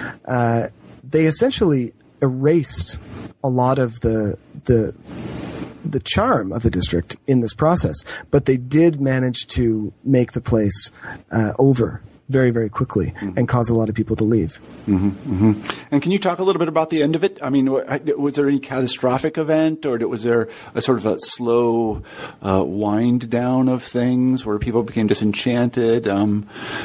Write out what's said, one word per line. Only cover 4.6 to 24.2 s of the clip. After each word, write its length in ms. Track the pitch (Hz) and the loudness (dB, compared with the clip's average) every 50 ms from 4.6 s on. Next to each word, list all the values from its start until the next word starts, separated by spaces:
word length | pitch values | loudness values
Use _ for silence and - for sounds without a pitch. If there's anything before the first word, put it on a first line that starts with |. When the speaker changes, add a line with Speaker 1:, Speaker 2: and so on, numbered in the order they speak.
| - | 0
Speaker 1:
the, 280 | - 120 113 107 - - - - - - - - - - - - - - - - - - - - | 4 4 4 4 0 -4 -10 -16 -16 -14 -12 -12 -10 -10 -10 -10 -10 -10 -10 -12 -12 -14 -10 -8
the 160 | - 147 131 | -6 -6 -4
charm 520 | - - - 185 214 262 233 127 101 95 85 | -4 -2 0 0 2 2 2 0 0 -2 -4
of 100 | 107 113 | -2 0
the 80 | - | 0
district 460 | - 90 85 - - 85 85 - - - _ | 0 0 0 0 0 -2 -2 -4 -8 -10 _
in 140 | - 135 127 | 0 2 2
this 140 | 117 110 - | 2 0 -2
process, 420 | - 156 160 175 175 - - - - - - - - - - | 0 2 2 2 2 0 -2 -2 -4 -8 -8 -12 -14 -6 0
but 140 | - 143 139 | 0 2 4
they 120 | - 131 | 2 2
did 440 | 123 123 123 139 156 165 170 156 139 | 0 0 0 2 4 6 4 4 2
manage 460 | 139 135 131 131 127 127 117 - - - | 0 0 2 2 0 0 -2 -4 -8 -4
to 440 | - 131 123 113 110 107 107 95 - _ - | -2 0 2 2 0 0 -2 -6 -10 _ 0
make 280 | 135 135 127 123 - - | 2 4 4 4 2 -2
the 80 | 123 | -6
place, 500 | - - 120 110 104 101 95 - - - - - - - - - - _ - | -2 0 2 2 2 2 2 0 -2 -2 -4 -10 -16 -16 -16 -16 -14 _ -2
uh, 200 | 113 110 104 - - | 0 0 0 2 4
over 440 | 135 139 131 120 117 - - - - - - - _ - | 4 4 4 4 2 -2 -2 -8 -14 -18 -20 -20 _ -2
very, 240 | 135 135 127 123 117 | 0 2 2 4 2
very 160 | 117 113 104 | 0 -2 -2
quickly 400 | - - 131 - - 104 85 - | -2 -4 -6 -2 0 -2 -2 -2
Speaker 2:
Mm-hmm. 280 | - - 104 98 92 - | -4 -6 -8 -6 -2 -2
Speaker 1:
and 100 | 123 - | 0 0
cause 200 | - 123 117 110 | 2 0 2 2
a 60 | 117 | 2
lot 140 | 113 110 107 | 2 0 0
of 80 | 110 | -2
people 180 | 110 104 - 113 | -4 -2 -2 -2
to 80 | - 113 | 0 0
leave. 380 | 107 117 110 82 80 - - - - - - - | 2 2 2 0 -2 -4 -10 -18 -20 -20 -12 -4
Speaker 2:
Mm-hmm, 220 | 107 101 92 98 101 | -2 -2 0 0 -2
mm-hmm. 760 | 95 - - 143 104 90 107 113 107 107 - - - - - - 143 | -4 -6 -6 -6 0 2 4 4 4 2 -2 -8 -12 -12 -8 -2 -2
And 80 | 139 | -2
can 120 | - 165 196 | 0 0 0
you 60 | 196 | 0
talk 180 | 196 190 175 175 | 0 -2 -2 0
a 60 | 190 | 0
little 160 | 190 190 160 | 0 2 2
bit 80 | 170 160 | 0 0
about 220 | 156 160 160 160 | 0 0 0 0
the 120 | 165 156 147 | 0 0 2
end 140 | 143 160 | 2 2
of 80 | 160 185 | 0 0
it? 140 | 196 196 - 143 | -2 -2 -4 -4
I 80 | 131 | 0
mean, 180 | 135 139 131 135 131 | 0 2 2 2 0
wa-, 100 | 131 - - 135 139 147 156 - | 0 -2 -2 -6 -4 -2 -2 -2
was 200 | - 143 143 127 | 0 -2 -2 0
there 100 | 143 143 | 0 2
any 140 | 139 143 131 | 2 2 0
catastrophic 760 | - - 127 131 127 123 - - - 127 123 135 - 160 156 | -2 -4 -4 -2 -2 -2 -2 -2 0 0 0 0 -2 -2 -4
event, 480 | 165 156 147 156 156 160 160 160 156 160 | -2 -2 0 0 2 2 0 -2 -2 -4
or 140 | 147 123 113 117 | -4 -2 -2 -2
was 160 | - 127 110 107 | -2 -4 -4 -2
there 260 | 120 117 117 110 113 - - - - - | 0 2 2 0 -2 -6 -14 -20 -8 -6
a 80 | - | -4
sort 180 | - - 127 113 | 0 2 0 2
of 80 | 95 | 2
a 120 | 110 95 - | 0 -2 -2
slow, 840 | - - - - 123 117 117 120 120 117 113 117 117 110 104 95 - - - - - - - - | -2 -4 -4 -2 0 2 2 2 2 2 2 2 0 0 -2 -6 -10 -14 -16 -16 -16 -16 -16 -8
uh, 220 | - 98 95 95 87 | -2 0 2 2 2
wind 680 | 69 92 101 104 104 104 107 117 120 120 123 113 113 | 0 -2 -2 -2 0 0 2 2 2 2 0 0 -2
down 380 | 120 117 123 123 127 131 131 127 | -2 -2 0 0 2 2 2 2
of 140 | 127 120 - | 0 -2 -4
things 640 | - - 123 120 127 127 127 | -4 -4 -2 0 2 2 2